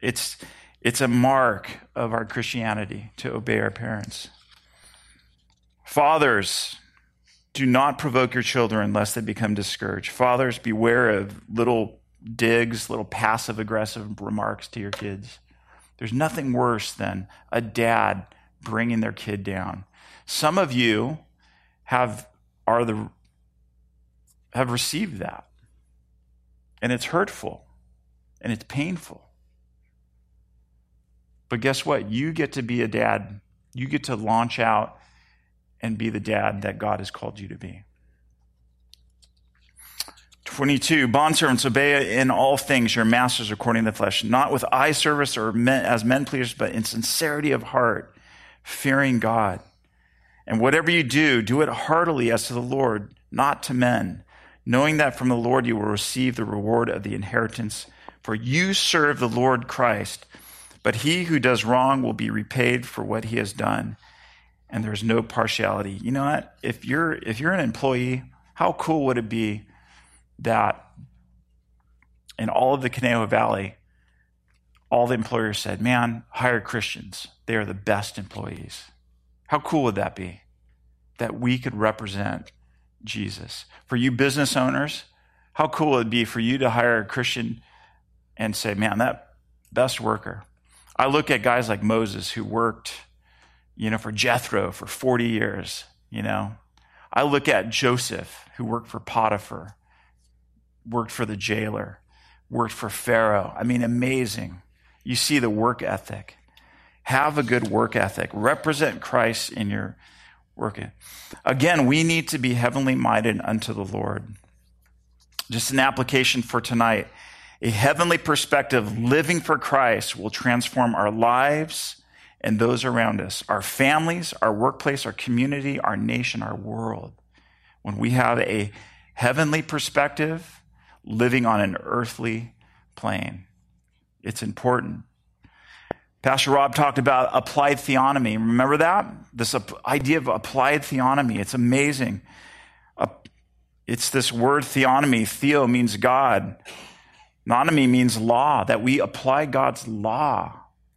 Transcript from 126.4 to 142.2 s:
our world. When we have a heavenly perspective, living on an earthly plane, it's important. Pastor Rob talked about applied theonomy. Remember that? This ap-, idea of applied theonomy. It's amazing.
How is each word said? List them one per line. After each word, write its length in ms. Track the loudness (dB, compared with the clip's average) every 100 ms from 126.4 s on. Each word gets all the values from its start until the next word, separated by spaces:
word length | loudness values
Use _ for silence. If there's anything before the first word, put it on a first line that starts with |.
our 140 | -6 -8
world. 560 | -8 -6 -6 -6 -10 -18 _ _ _ _ _ _
When 160 | -8 -2
we 120 | 0
have 280 | 4 4 2
a 340 | 0 0 -4 -8 -20 -20 _
heavenly 480 | -2 0 2 2 0
perspective, 1040 | -2 -4 -2 0 0 0 -2 -2 -8 -20 _ _ _ _
living 400 | -6 2 2 4
on 160 | 2 2
an 160 | 2 -2
earthly 760 | -4 -4 -4 -6 -6 -6 -8 _ _ _ _
plane, 520 | -8 -4 -4 -6 -10 -16 _ _ _ _ _ _ _
it's 200 | -10 -8
important. 600 | -8 -4 0 0 -2 -10 -16 _ _ _ -20 _ -20 -18 -14 -14 _ _
Pastor 280 | 0 2 4
Rob 240 | 4 4
talked 240 | 2 2 2
about 320 | 4 4 4
applied 460 | 0 0 2 2 2
theonomy. 560 | 0 2 4 2 0
Remember 420 | 0 2 2 4 4
that? 280 | 4 2 -2 -8 -12
This 220 | -6 -2
ap-, 320 | -2 -6 -8 -2
idea 320 | 0 2 0
of 100 | 0
applied 540 | -2 -2 2 2 2
theonomy. 560 | 0 0 2 2 2 0
It's 160 | -2
amazing. 640 | 0 2 4 2 0 -4 -6